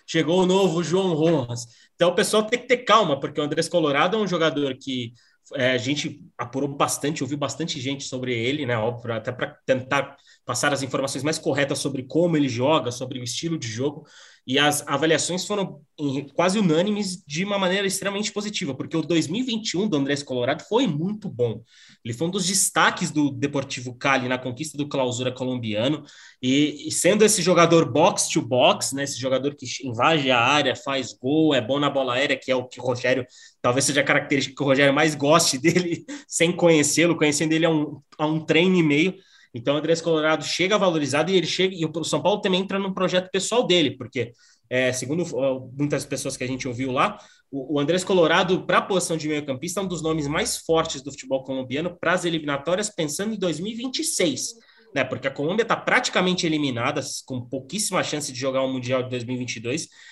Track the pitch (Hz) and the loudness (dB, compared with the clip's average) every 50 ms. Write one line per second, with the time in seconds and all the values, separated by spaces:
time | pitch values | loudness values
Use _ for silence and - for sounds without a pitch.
0 | _ - - 165 156 147 175 190 185 180 185 196 196 180 156 170 170 143 170 190 | _ -2 0 0 2 4 4 4 4 4 4 4 4 2 2 0 0 0 2 2
1 | 190 185 165 143 160 170 165 143 120 120 120 120 - - - _ _ _ _ - | 2 2 2 2 2 4 2 2 0 -2 -6 -8 -10 -12 -18 _ _ _ _ 2
2 | 170 175 180 226 202 - - 220 214 214 247 254 - - 254 247 - - 208 226 | 2 4 4 4 2 4 4 2 2 2 0 -2 0 2 0 2 4 6 6 6
3 | 208 156 139 - - 143 - 156 147 147 151 160 160 - - 175 156 143 135 143 | 6 4 0 -2 -2 -4 -2 -2 -2 -2 0 -2 0 0 2 2 2 4 4 4
4 | 160 180 214 220 208 175 175 160 165 156 139 143 143 135 127 131 - 131 131 127 | 2 2 2 0 0 0 0 2 2 2 2 0 -2 -2 -4 -6 -6 -6 -6 -4
5 | 120 117 120 _ _ _ _ _ _ - - 139 123 127 127 123 113 135 147 147 | -6 -8 -10 _ _ _ _ _ _ -10 -4 0 2 2 2 2 0 0 -2 -2
6 | - 131 - - - - _ - 120 117 - 131 143 143 135 139 165 - - - | -2 -6 -8 -12 -18 -14 _ -10 -8 -6 -4 -4 -4 -2 0 0 0 0 0 -2
7 | - 143 160 - 143 127 147 143 143 131 - - 160 170 - 143 120 135 139 139 | -2 -2 -2 -2 -4 -4 -4 -4 -4 -4 -4 -4 -6 -6 -6 -6 -6 -6 -6 -6
8 | - - 135 127 123 123 123 117 113 127 143 156 143 120 120 110 107 120 120 - | -8 -8 -8 -6 -4 -4 -4 -2 -2 -2 -2 -2 -2 -2 -2 0 0 -2 -4 -4
9 | - 117 113 110 - 123 117 - 147 - - _ _ - 131 123 - - 143 139 | -6 -6 -6 -6 -6 -6 -6 -4 -6 -8 -8 _ _ 0 0 0 0 0 0 0
10 | - - - - _ _ - _ _ - 120 - 151 143 143 131 139 123 - 131 | -2 -2 -8 -20 _ _ -20 _ _ -6 -4 0 0 0 0 0 -2 -2 -4 -2
11 | 135 131 - 139 131 156 160 - - 165 131 143 143 139 147 - - 147 131 135 | -2 -2 -4 -4 -2 -2 -4 -2 -2 -2 0 0 0 0 -2 -2 -4 -4 -4 -6
12 | 123 - - 156 175 175 165 151 147 131 113 117 123 - - - - 123 120 - | -6 -2 0 2 2 4 4 2 2 0 0 0 2 2 2 2 2 -2 -6 -6
13 | 131 - 139 123 120 120 - - 165 170 165 156 123 113 107 117 135 147 147 - | -8 -8 -8 -8 -8 -8 -8 -6 -4 -4 -4 -4 -6 -6 -6 -4 -4 -4 -4 -8
14 | - - - - - - - _ _ 120 131 139 147 147 143 - - 160 143 131 | -14 -20 -20 -20 -20 -20 -20 _ _ -2 2 4 4 4 2 0 -2 -2 -2 0
15 | 156 160 160 139 - - 170 180 - - 208 208 190 147 - - - _ _ - | 2 2 2 2 0 -2 -4 -4 -4 -4 -4 -2 -4 -4 -8 -12 -20 _ _ -6
16 | 151 143 131 143 135 - - - 170 185 190 220 202 165 151 165 185 214 208 202 | -4 -4 -4 -4 -6 -6 -2 0 2 2 2 4 4 4 4 4 2 2 0 -2
17 | 202 185 185 - - 143 143 165 190 208 202 196 190 180 185 202 202 196 196 - | -4 -4 -6 -10 -10 -8 -4 -4 -2 -2 0 0 2 2 2 2 0 -2 -2 -4
18 | 190 202 196 202 214 - - 208 208 214 208 - 175 143 127 - - - - 160 | -4 -4 -4 -4 -4 -6 -6 -6 -6 -6 -6 -6 -4 -6 -6 -6 -6 -4 -2 -2
19 | 151 143 170 160 156 143 175 240 254 247 226 220 - - - 170 214 214 156 143 | 0 2 2 0 0 0 -2 -4 -2 -2 -4 -4 -4 -4 -2 -2 0 0 0 0
20 | 139 135 143 143 - - 127 123 120 127 156 151 - - 208 247 285 196 147 147 | 0 0 -2 -2 -4 -4 -4 -2 0 0 -2 -2 -2 0 0 2 2 2 0 -2
21 | 170 196 214 214 - 165 120 110 120 117 104 - - _ _ - - - - _ | -2 -4 -6 -6 -8 -8 -4 -2 -2 -2 -2 -4 -12 _ _ -20 -20 -20 -20 _
22 | - 120 120 123 165 175 185 208 170 175 196 196 - - - 160 175 214 214 - | -8 -8 -6 -4 -4 -2 -2 -2 -2 0 0 0 0 2 2 4 4 4 2 0
23 | 185 147 135 151 147 135 123 120 143 139 143 139 131 - - 127 123 127 123 - | -4 -2 0 0 0 0 0 -2 -4 -4 -2 -4 -4 -6 -8 -10 -10 -10 -8 -2
24 | - 139 135 131 123 127 127 127 - 131 117 - 160 - - 143 143 143 147 139 | 0 2 2 2 0 -2 -4 -4 -4 -6 -8 -8 -10 -8 -6 -6 -6 -4 -2 -2
25 | 127 123 113 120 127 123 117 - 127 127 127 123 113 110 104 107 117 139 156 147 | -2 -2 -2 -2 -4 -4 -4 -4 -4 -4 -4 -4 -4 -4 -2 0 0 0 0 -2
26 | 147 - - - - - - _ 127 127 131 143 151 147 147 - - 151 - - | -6 -12 -20 -20 -20 -20 -12 _ 0 2 4 4 4 2 0 -4 -8 -6 -2 2
27 | - 170 208 196 214 208 214 185 160 180 175 170 170 165 170 165 156 127 113 147 | 2 4 6 6 6 4 4 4 2 4 6 6 8 8 8 6 6 4 4 4
28 | 165 202 196 - - - - 165 123 117 123 123 143 175 208 208 - - 135 139 | 4 4 4 2 -2 0 0 -2 0 0 2 4 6 4 4 2 -2 -6 -4 -4
29 | 139 139 - 113 127 131 131 127 127 143 143 - 127 123 - - - 131 113 113 | -4 -6 -6 -4 -2 0 0 0 -2 -2 -6 -8 -10 -10 -10 -8 -8 -6 -2 2
30 | 127 156 165 151 139 131 127 120 117 131 147 147 139 127 113 - - 139 135 135 | 4 4 4 4 2 4 4 4 4 4 4 4 2 2 -2 -2 -4 -4 -4 -4
31 | 123 110 - _ - 131 147 160 156 156 143 123 113 113 135 143 147 139 127 139 | -4 -6 -8 _ -2 0 2 4 4 4 4 2 2 0 0 0 0 0 2 0
32 | 131 123 120 131 143 143 131 127 - - 127 127 127 - - - 120 127 123 120 | 0 0 0 0 0 0 0 -2 -2 -2 -2 -2 -2 -6 -10 -6 -4 -2 -2 0
33 | - 123 131 131 - - - - - - _ _ - 123 123 135 - - 135 147 | 2 2 2 0 -2 -6 -12 -20 -20 -20 _ _ 0 0 2 2 2 2 2 2
34 | 143 156 143 143 139 - 143 135 127 - - - 143 143 135 139 143 139 135 147 | 2 2 2 0 0 0 0 0 0 -2 -4 -2 0 2 4 4 4 4 4 4
35 | 160 160 147 123 139 143 160 165 160 - - 127 127 170 180 185 180 170 165 - | 2 2 0 2 4 4 6 6 4 2 0 0 2 2 2 2 0 -2 -4 -6
36 | - - - - - - - - 170 170 180 175 180 170 165 151 143 - - 156 | -8 -10 -16 -16 -12 -8 -2 0 0 0 2 4 4 6 6 6 4 4 2 4
37 | 165 175 160 160 156 147 147 - 165 156 160 160 165 165 160 151 151 147 143 - | 4 4 4 2 2 2 2 2 0 0 2 2 2 2 2 2 0 -4 -6 -12
38 | - _ - - 156 151 156 156 156 - 151 160 180 185 185 180 160 151 143 147 | -18 _ -8 -4 -2 -2 -2 -2 0 2 2 4 4 4 4 4 4 4 4 4
39 | 170 190 190 - - _ _ _ _ _ - 117 120 139 143 151 147 156 165 160 | 2 0 -2 -6 -12 _ _ _ _ _ -14 -6 -2 -2 -2 0 0 0 0 0
40 | - 170 160 156 151 156 156 147 143 - - - 175 190 214 202 196 185 160 160 | 0 0 0 2 2 2 0 0 -2 -4 -2 -2 0 2 2 2 2 2 2 0
41 | 147 127 131 147 160 180 190 185 165 - - - 185 190 190 165 160 156 156 170 | 0 0 0 0 2 2 2 2 2 0 0 0 0 0 -2 -2 -4 -4 -4 -4
42 | 151 - 165 147 147 175 202 196 208 196 185 180 190 196 196 196 196 190 190 190 | -4 -2 -2 0 2 2 0 2 0 0 0 0 0 -2 -4 -4 -4 -4 -2 -2
43 | 185 170 180 180 180 - - 190 190 - 220 240 254 165 180 175 151 123 - - | 0 0 0 0 -2 -2 -2 -4 -2 0 0 0 2 4 4 4 2 2 -2 -6
44 | 123 110 - 127 113 117 - _ _ _ _ _ _ - 123 127 131 127 107 - | -12 -8 -6 -6 -6 -6 -8 _ _ _ _ _ _ -4 -2 0 0 0 0 -2
45 | 127 127 151 175 170 - - 123 135 135 131 131 123 120 123 139 147 147 151 135 | -4 -4 -2 -2 -4 -4 -4 -2 -2 -2 -2 -2 -6 -10 -6 -4 -2 0 0 -2
46 | - - 143 127 - 139 127 - 131 123 131 127 - 135 117 113 131 131 123 139 | -4 -4 -6 -6 -6 -6 -6 -6 -6 -6 -6 -6 -6 -6 -6 -4 -4 -2 0 2
47 | 170 214 214 - - - _ _ _ _ 135 139 131 - 151 143 143 165 170 185 | 0 0 -2 -6 -16 -20 _ _ _ _ -10 -10 -6 -2 0 0 2 2 0 0
48 | 180 - 196 180 160 151 165 185 196 170 185 165 - - 180 214 185 - 202 180 | 0 2 4 4 6 6 6 4 4 2 0 0 0 0 0 0 2 2 0 0
49 | 170 - 165 156 147 151 151 147 147 143 131 120 165 185 - 208 196 180 180 160 | 0 -2 -2 -4 -2 -2 -4 -2 -4 -4 -6 -6 -6 -6 -6 -4 -4 -4 -4 -4
50 | 156 160 160 160 143 143 156 180 226 - - - - - 165 165 160 - - 139 | -2 -2 -2 0 -2 -2 -2 -2 -2 -2 -4 -4 0 2 2 2 2 0 -4 -10
51 | 127 143 135 - - 131 135 131 - 135 131 131 127 120 127 147 170 180 170 - | -10 -12 -12 -12 -6 -4 -4 -4 -2 -4 -6 -6 -6 -4 -4 -4 -4 -4 -6 -4
52 | - 165 180 175 165 175 165 160 151 147 143 139 - 165 180 208 202 - - - | -2 0 0 0 0 -2 -2 -2 -2 -4 -4 -4 -2 -2 -2 -2 -2 -4 -4 -4
53 | 160 147 151 - 196 220 220 190 185 175 151 147 185 220 233 226 247 262 254 - | -4 -4 -4 -4 -6 -6 -4 -4 -2 -4 -4 -4 -6 -8 -8 -6 -8 -6 -6 -4
54 | 311 - - - 185 156 123 - - - - - _ _ _ _ _ _ - 139 | -4 -4 -2 0 0 0 0 -2 -6 -10 -10 -14 _ _ _ _ _ _ -4 -4
55 | 123 - 131 113 - 135 - - 143 156 196 220 220 - 170 - - - 202 - | -4 -4 -4 -6 -6 -6 -4 -4 -4 -2 0 0 0 0 -2 -2 0 2 2 2
56 | - - - 208 180 185 180 180 180 160 156 151 147 135 120 117 120 139 147 147 | 2 0 0 0 2 2 0 0 0 0 0 0 0 -2 -2 -2 -2 -2 -2 -4
57 | - - - - - - 131 123 123 - 139 131 135 - 180 214 208 - 185 160 | -6 -6 -8 -12 -10 -10 -10 -10 -8 -8 -10 -10 -10 -8 -6 -6 -4 -2 0 -2
58 | - - 156 147 143 - 123 120 131 135 131 135 135 131 131 127 123 120 131 127 | -2 -2 -2 -4 -6 -6 -6 -6 -4 -2 0 0 0 -2 -2 -4 -2 -2 0 -2
59 | 120 117 127 120 117 120 127 123 127 120 - 117 110 117 135 165 - - _ - | -2 -2 -6 -6 -6 -6 -6 -6 -6 -8 -8 -8 -6 -6 -4 -6 -6 -10 _ -20
60 | - - | -20 -20